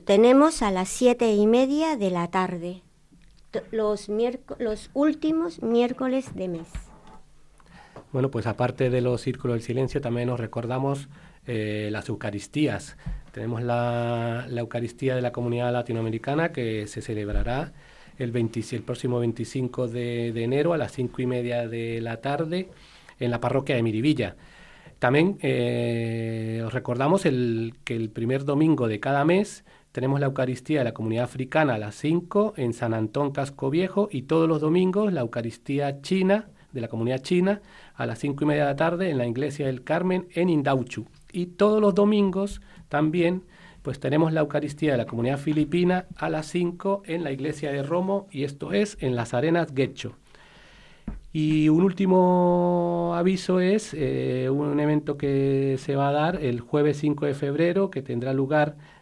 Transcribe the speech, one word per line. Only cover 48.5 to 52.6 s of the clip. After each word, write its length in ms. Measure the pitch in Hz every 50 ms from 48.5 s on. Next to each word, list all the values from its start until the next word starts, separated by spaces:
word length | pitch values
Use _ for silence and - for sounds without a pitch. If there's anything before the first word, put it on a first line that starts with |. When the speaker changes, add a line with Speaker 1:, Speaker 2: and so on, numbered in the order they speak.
| 139 - - 147 180
Speaker 2:
es 240 | 202 208 107 - -
en 140 | - 131 123
Las 200 | 120 113 - -
Arenas, 400 | 123 127 160 165 175 165 151 139
Guecho. 400 | 131 135 - - - - 117 - - _ _ - - - - - - - - - - - - - - - - - - - -
Y 380 | - 156 156 156 156 156 151 156
un 140 | 156 165 185
último 1300 | 196 185 180 196 185 185 185 185 180 180 180 180 175 175 175